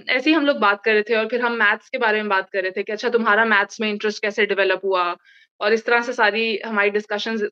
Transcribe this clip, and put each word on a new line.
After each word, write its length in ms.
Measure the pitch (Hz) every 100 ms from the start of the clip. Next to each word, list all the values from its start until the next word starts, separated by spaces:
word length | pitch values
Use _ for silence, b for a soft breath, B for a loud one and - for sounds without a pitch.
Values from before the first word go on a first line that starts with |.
| -
ऐसे 200 | 254 269
ही 60 | 320
हम 100 | 285
लोग 120 | 247
बात 260 | 208 202
कर 100 | 226
रहे 100 | 214
थे 120 | 208 220
और 120 | 220
फिर 140 | 240
हम 120 | 240
maths 360 | 233 208 220 -
के 80 | 262
बारे 200 | 226 214
में 120 | 208
बात 200 | 190 190
कर 120 | 196
रहे 100 | 185
थे 120 | 190
कि 80 | 196
अच्छा 180 | 214 247
तुम्हारा 360 | 233 226 208 226
maths 360 | 202 208 -
में 80 | 214
interest 320 | 208 214 208
कैसे 240 | 214 214 202
develop 360 | 196 190 185
हुआ, 340 | 196 185 175 180 b b b -
और 120 | 208
इस 120 | 220 240
तरह 160 | 240
से 120 | 240
सारी 460 | 247 208 214 226 220 226
हमारी 240 | 214 202
discussions 540 | 208 208 208 226 226 208